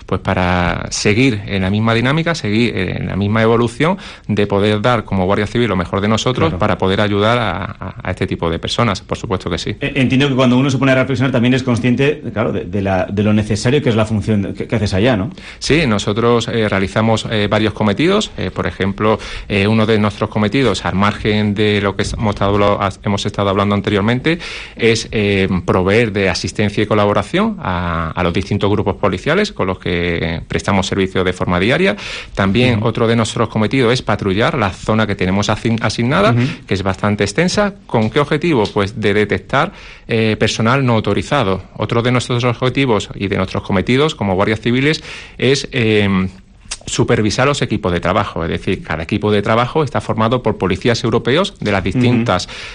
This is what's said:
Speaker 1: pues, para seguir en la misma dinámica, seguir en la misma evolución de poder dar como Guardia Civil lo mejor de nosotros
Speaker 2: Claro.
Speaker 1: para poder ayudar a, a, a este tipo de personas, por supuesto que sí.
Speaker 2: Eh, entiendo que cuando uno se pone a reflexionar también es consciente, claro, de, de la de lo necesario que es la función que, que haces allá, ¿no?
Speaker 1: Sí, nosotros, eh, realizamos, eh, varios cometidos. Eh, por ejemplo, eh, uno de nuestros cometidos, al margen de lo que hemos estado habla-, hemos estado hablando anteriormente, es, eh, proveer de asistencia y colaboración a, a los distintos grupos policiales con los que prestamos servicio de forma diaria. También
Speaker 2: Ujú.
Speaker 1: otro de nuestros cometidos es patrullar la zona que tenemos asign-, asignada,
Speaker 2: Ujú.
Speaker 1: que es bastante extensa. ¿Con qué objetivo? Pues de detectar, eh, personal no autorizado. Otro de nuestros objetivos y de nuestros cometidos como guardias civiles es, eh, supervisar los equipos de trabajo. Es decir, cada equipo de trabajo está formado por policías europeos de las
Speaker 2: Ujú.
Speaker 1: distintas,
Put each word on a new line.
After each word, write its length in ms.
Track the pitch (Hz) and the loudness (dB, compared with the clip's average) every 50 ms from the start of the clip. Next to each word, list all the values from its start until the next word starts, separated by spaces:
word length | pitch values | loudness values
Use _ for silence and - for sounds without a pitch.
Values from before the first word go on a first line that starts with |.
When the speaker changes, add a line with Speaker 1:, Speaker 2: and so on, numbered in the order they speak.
| - | -6
Speaker 1:
pues, 160 | - 95 90 | -4 -4 -2
para 640 | - 101 95 92 90 90 90 90 87 87 85 - - - | -2 0 0 0 2 2 2 2 0 0 -2 -4 -6 -6
seguir 500 | - - - 104 104 113 135 139 110 104 101 | -6 -2 0 2 2 4 2 2 2 -2 -4
en 160 | 110 101 95 92 | -4 -4 -2 0
la 80 | 92 | 0
misma 240 | 101 107 113 113 113 | 0 0 2 2 2
dinámica, 400 | 113 120 127 143 165 160 165 160 | 2 2 2 0 0 0 -2 -4
seguir 420 | - - 104 104 113 120 107 - | -4 -2 0 2 2 2 0 0
en 300 | 95 92 90 92 - - | -2 -4 -4 -4 -4 -4
la 80 | 92 92 | -4 -2
misma 260 | 90 101 101 110 113 | -2 0 0 2 4
evolución 560 | 113 113 117 113 120 113 - - 147 170 196 - - - - - - | 4 4 4 4 2 0 0 0 0 0 0 -2 -6 -16 -18 -12 -4
de 180 | - 107 98 101 | -2 0 0 2
poder 380 | 101 101 98 101 107 107 107 104 | 2 2 2 2 2 2 2 2
dar 200 | 123 123 110 101 | 2 2 0 0
como 200 | - 104 95 90 | -2 0 0 2
Guardia 220 | 92 101 104 104 | 2 2 0 0
Civil 220 | 101 - 120 120 107 | -2 0 0 0 0
lo 60 | 92 | 0
mejor 240 | 92 87 - - 98 | 0 -2 -2 -2 0
de 80 | 98 104 | 0 2
nosotros 400 | 113 113 - 131 127 127 160 160 | 0 0 0 0 0 0 0 0
Speaker 2:
Claro. 100 | 87 87 | 0 0
Speaker 1:
para 180 | 107 104 92 | 0 0 0
poder 240 | - - 95 98 104 | 0 2 0 2 2
ayudar 380 | 107 98 101 101 104 110 120 123 | 2 0 2 2 2 2 2 2
a, 240 | 113 101 82 90 92 | 0 -2 -4 -4 -6
a, 320 | 104 - - 95 92 - - - | -8 -10 -10 -12 -12 -10 -8 -6
a 80 | - | -6
este 160 | 92 - 98 | -4 -4 -2
tipo 240 | 90 87 87 85 82 | -4 -2 -2 -2 -2
de 80 | 82 85 | -2 -2
personas, 420 | - - - - 120 110 92 - | -4 -4 0 0 0 0 0 -4
por 160 | - - 98 | -6 -8 -8
supuesto 320 | - - 113 92 90 - - | -6 -4 -4 -4 -4 -2 -4
que 80 | 87 | -6
sí. 140 | - - - 107 - | -4 -4 -6 -6 -6
Speaker 2:
Eh, 120 | 139 139 139 | -6 -4 -2
entiendo 320 | 143 127 113 135 127 143 143 | 0 0 2 2 2 2 2
que 60 | 131 | 2
cuando 240 | 127 135 123 123 127 | 4 4 4 4 4
uno 100 | 135 143 | 2 2
se 80 | 131 | 0
pone 140 | 127 135 135 | 2 2 2
a 40 | 131 | 2
reflexionar 360 | 131 127 131 135 107 131 139 | 2 2 0 0 0 0 0
también 240 | 131 120 113 123 131 | 2 2 2 2 2
es 80 | 127 127 | 2 2
consciente, 580 | 127 120 104 - 123 120 120 139 143 147 - - 117 | 0 0 2 2 2 2 2 2 0 0 -2 -6 -8
claro, 200 | 101 104 120 - | -4 -4 -2 -2
de, 140 | - 95 65 | -2 -4 -6
de 160 | 85 90 101 98 | -4 -4 -2 0
la 240 | 98 95 92 - - 98 | 0 0 0 -2 -2 0
de 80 | 101 104 | 0 2
lo 100 | 107 104 | 2 2
necesario 480 | 107 104 107 107 101 - 123 139 151 | 2 0 0 -2 -2 0 2 2 2
que 80 | - 123 | 2 2
es 60 | 107 | 2
la 100 | 113 107 | 2 0
función 480 | 104 113 101 87 110 107 101 98 - - | 0 0 -2 0 0 0 0 0 -4 -6
que, 140 | - - | -8 -6
que 80 | - 120 | -4 -2
haces 180 | 110 107 95 101 | 0 0 0 2
allá, 220 | 92 107 131 123 | 2 2 2 2
¿no? 140 | 98 90 - - - - - - - | 0 -2 -4 -8 -12 -16 -18 -14 -8
Speaker 1:
Sí, 280 | - - 135 160 165 | -2 0 2 2 2
nosotros, 600 | 123 107 101 - - 104 113 117 120 120 117 113 | 2 0 0 0 -2 0 2 2 4 2 2 0
eh, 200 | 113 - 113 110 | 0 -2 0 0
realizamos, 580 | 104 101 95 98 95 - 113 110 113 110 107 - - | 0 0 0 0 0 0 2 2 2 2 0 0 -2
eh, 160 | 113 107 104 104 | -2 0 0 2
varios 240 | 110 107 107 104 - | 2 2 2 0 0
cometidos. 580 | - 110 104 101 95 151 180 196 214 214 - - | 0 0 0 2 2 2 2 2 0 -2 -4 -6
Eh, 140 | - 101 92 - | -6 -6 -6 -4
por 140 | - - | -4 -4
ejemplo, 500 | 90 - - 95 98 95 - 107 107 107 - - - - - - | -4 -2 -2 -2 -2 -2 0 2 0 0 0 -2 -10 -10 -10 -6
eh, 200 | - 107 101 98 | -2 0 2 2
uno 180 | 104 110 113 107 | 2 2 2 2
de 120 | 107 113 | 2 2
nuestros 320 | 104 107 104 101 - 110 104 | 2 2 0 0 -2 -4 -2
cometidos, 560 | - 110 107 104 104 135 131 113 95 - - | 0 0 0 0 2 2 2 2 0 0 -2
al 100 | 87 85 | -2 0
margen 580 | 95 101 104 101 - - 110 104 107 107 104 101 | 2 2 2 0 0 0 0 0 2 2 0 2
de 240 | 104 107 104 104 101 | 2 2 2 2 2
lo 140 | 101 98 95 | 2 0 0
que 80 | 101 101 - - | -2 -4 -4 -2
hemos 180 | - 117 104 101 | -2 -2 -2 0
estado 200 | - 104 98 101 | 0 0 2 2
habla-, 340 | 104 101 101 101 - 101 95 - - - | 4 4 2 2 2 0 -2 -4 -4 -4
hemos 220 | 107 101 98 - | -2 -2 -2 -2
estado 240 | 107 - - 101 98 | -4 -2 -2 0 0
hablando 240 | 95 101 98 101 101 | 2 2 2 2 2
anteriormente, 640 | 101 92 107 104 98 98 113 123 127 - 156 165 170 - - - - - - - | 0 0 2 2 2 2 2 0 0 0 -2 -2 -2 -4 -12 -12 -14 -14 -14 -6
es, 320 | - - 113 117 107 - - | 0 2 2 2 2 -2 -4
eh, 360 | - 110 104 101 101 98 92 90 92 87 - | -2 0 0 2 2 2 2 2 0 -2 0
proveer 460 | - 104 95 90 95 101 117 123 107 | 0 0 2 2 4 4 4 2 2
de 180 | 95 101 98 92 | 0 0 0 0
asistencia 540 | 87 - - 101 - - 107 101 - 113 107 | 0 -2 -4 -6 -2 -2 -2 -2 0 -2 0
y 20 | |
colaboración 720 | 104 113 104 104 104 104 107 98 - - 180 214 226 208 180 | 2 2 2 2 2 2 0 0 0 0 0 0 0 -2 -4
a, 500 | - 95 90 87 90 87 85 82 82 80 | -4 -4 -4 -2 -2 -2 -2 -2 -4 -4
a 120 | - 85 90 | -2 -2 -2
los 100 | 87 82 | 0 0
distintos 360 | 95 92 - 104 95 104 98 | -2 -2 -2 -2 0 0 0
grupos 260 | 104 104 95 101 90 | 0 0 0 -2 -2
policiales 540 | - - 98 92 95 - - 160 202 214 - - | 0 -2 -2 -2 -2 -2 0 0 0 0 -2 -4
con 140 | - 95 | -4 -4
los 120 | 95 92 - | -4 -4 -4
que 600 | - 85 90 85 85 87 85 85 85 82 85 85 - | -4 -4 -2 -2 -2 -2 -2 -2 -2 -4 -4 -6 -6
prestamos 400 | - - 85 - - 98 98 92 | -4 -6 -4 -2 0 0 0 0
servicio 360 | - 95 98 95 90 - 104 90 | 0 0 0 0 0 0 -2 0
de 80 | 90 90 | 0 -2
forma 260 | - 92 95 90 87 | -2 -2 0 0 0
diaria. 360 | 95 113 139 165 190 196 208 202 - - - - - - - | 2 2 2 2 0 0 -2 -4 -8 -12 -12 -14 -14 -8 -4
También 440 | - 101 98 196 117 123 123 120 104 | -2 0 2 2 2 2 2 2 2
Speaker 2:
Ujú. 80 | 113 | 0
Speaker 1:
otro 200 | 120 107 123 117 | -2 0 0 0
de 80 | 113 117 | 2 2
nuestros 320 | 117 113 - - 120 113 - | 2 0 -2 0 -2 -2 -2
cometidos 440 | - 113 107 101 - 135 123 110 127 | 0 -2 0 0 2 2 2 2 2
es 80 | 127 | 0
patrullar 560 | - - 107 - - 101 90 104 120 160 160 | 0 -2 -2 0 0 0 0 2 0 0 0
la 140 | 135 107 95 | 0 -2 -2
zona 360 | - - - - 107 110 110 | -2 -4 -2 0 2 2 2
que 80 | 101 98 | 0 0
tenemos 340 | - 92 90 95 101 107 - | -2 0 0 0 0 0 0
asign-, 300 | 107 - - 113 113 - | -2 0 0 -2 -2 0
asignada, 500 | - 113 - - 117 123 147 180 202 220 | -2 -4 -2 -2 -2 0 2 2 4 4
Speaker 2:
Ujú. 100 | 120 120 120 139 - - - | 4 2 0 0 -4 -8 -6
Speaker 1:
que 60 | - 101 | -4 -4
es 100 | 92 92 | -2 0
bastante 400 | 95 95 - - 104 104 101 101 | -2 -2 0 0 0 0 0 0
extensa. 520 | 98 - - 170 180 - 214 208 196 202 - - | 0 0 0 0 0 2 0 0 0 -2 -8 -10
¿Con 220 | - - 117 110 110 | -2 -2 0 0 2
qué 100 | - 147 | 2 0
objetivo? 460 | 143 - 165 143 120 113 113 113 104 95 - | 0 0 0 0 0 2 2 2 2 2 0
Pues 260 | 104 101 95 113 113 | 0 -2 -2 -2 -2
de 140 | 104 104 98 | 0 2 2
detectar, 580 | 107 104 101 101 92 - - - 135 160 196 - - - - - - - | 2 2 2 0 -4 -2 -2 0 0 0 0 -4 -12 -20 -20 -20 -14 -6
eh, 280 | - 117 113 113 110 107 | -2 0 0 2 0 0
personal 480 | 107 117 104 - - 110 113 127 139 135 | 0 0 -2 0 0 2 2 2 2 2
no 80 | 123 117 | 2 2
autorizado. 680 | 107 104 107 101 98 90 - 143 143 117 95 95 95 - - - | 2 2 0 0 -2 0 0 0 0 2 2 0 -2 -4 -10 -8
Otro 240 | - 107 - 110 117 | -6 -4 -2 0 0
de 100 | 113 123 | 0 2
nuestros 320 | 123 127 - - 127 120 117 | 0 0 0 -2 -2 0 0
objetivos 680 | 123 117 - 131 127 123 139 139 127 110 98 - - - | 0 0 0 -2 0 0 2 2 2 2 0 0 -4 -6
y 120 | - 101 | -4 -2
de 100 | 92 98 | -2 0
nuestros 260 | 98 92 - - - - | 0 -2 -2 -4 -6 -2
cometidos 520 | - 98 - - - 123 131 147 156 156 | 0 0 0 2 2 2 2 2 0 0
como 200 | - 104 98 92 | -2 -2 0 2
guardias 240 | 90 101 104 110 110 | 2 2 2 0 0
civiles 420 | - 120 120 127 135 151 160 156 - - - - - - - | 0 0 0 2 2 0 0 -2 -6 -12 -16 -16 -18 -14 -6
es, 300 | - - 123 139 135 - - | 0 2 2 2 2 0 -4
eh, 560 | - 131 113 110 107 104 101 98 98 92 95 92 - - - - - - - - - - - | -2 0 2 4 4 4 4 4 2 2 0 -2 -6 -12 -20 -20 -20 -20 -16 -16 -16 -12 -10
supervisar 600 | - - - 117 - 123 113 107 110 - - 127 | -6 0 0 2 2 2 2 2 0 2 2 2
los 140 | 143 135 - 139 | 2 2 0 -2
equipos 280 | - 113 - - 92 | -2 -2 -2 0 0
de 80 | 87 85 | -2 0
trabajo. 440 | 85 85 92 - 87 - - 85 82 | 0 0 0 0 0 -2 -4 -4 -4
Es 60 | 85 | -4
decir, 340 | 87 90 - - 92 82 - | -4 -4 -2 -4 -4 -4 -4
cada 180 | - 78 80 80 | -6 -6 -6 -4
equipo 280 | - 110 101 95 107 | -2 -2 0 0 2
de 100 | 104 101 | 2 2
trabajo 420 | 98 113 110 117 123 123 - 156 151 | 2 2 2 2 2 0 0 -2 -2
está 180 | 123 - 117 | 0 -2 -4
formado 420 | - - 107 110 110 113 127 123 - | -2 -2 -2 0 2 2 0 0 0
por 140 | 110 101 | -2 -2
policías 460 | - 95 90 92 90 - 123 113 - - | 0 0 0 0 0 0 0 0 0 0
europeos 520 | 113 113 117 113 120 135 165 196 202 - - | 0 0 0 0 0 0 0 0 -2 -4 -6
de 120 | - 107 | -2 -2
las 100 | 101 95 | 0 0
Speaker 2:
Ujú. 40 | 90 98 | 0 0
Speaker 1:
distintas, 560 | 90 127 123 117 120 113 117 117 92 90 - - - - - - | 0 2 2 4 2 2 2 2 0 0 -2 -6 -12 -14 -14 -16